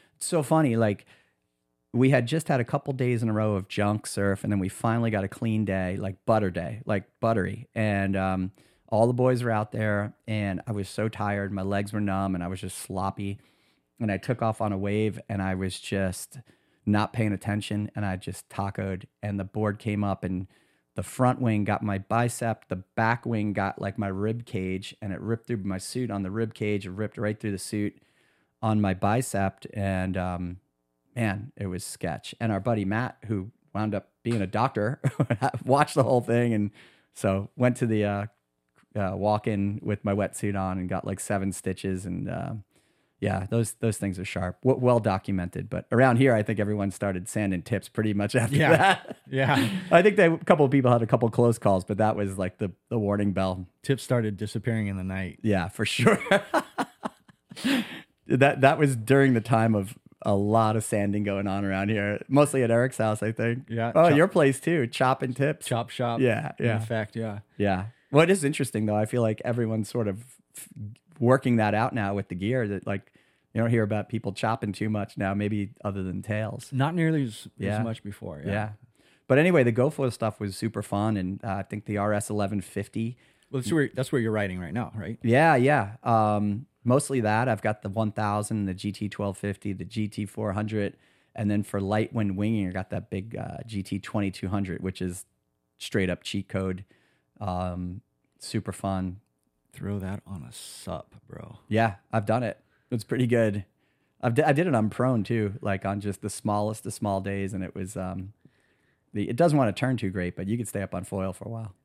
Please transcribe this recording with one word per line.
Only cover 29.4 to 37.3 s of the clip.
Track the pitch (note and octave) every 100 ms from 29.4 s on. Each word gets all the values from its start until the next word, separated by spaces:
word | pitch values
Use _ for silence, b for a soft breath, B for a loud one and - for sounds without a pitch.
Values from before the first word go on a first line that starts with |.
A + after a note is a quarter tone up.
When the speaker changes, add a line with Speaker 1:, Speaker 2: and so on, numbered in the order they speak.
| F#2+ - -
Speaker 1:
and, | - G2 F#2 F#2 F#2
um, | F2+ F2+ F2+ F2+ _ _ _ _ _ -
man, | A2 G2 A#2 -
it | G2
was | F2
sketch. | - - F2 D2+ - -
And | A2+
our | G2
buddy | A2 A2
Matt, | G2 G#2+ B2 - G#2+
who | G#2 G2 - _
wound | G#2 G#2+
up | G2+ - _
being | A#2 A#2
a | F#2+
doctor, | G#2+ B2+ G#2+ G#2 - C3 - B2+
<laughs> | A2+ C3+ B2
watched | - C#3 D3+ D3+
the |
whole | A#2+ B2
thing, | A2+ A#2 A#2+
and | A2 G#2 b b b b
so | - G2+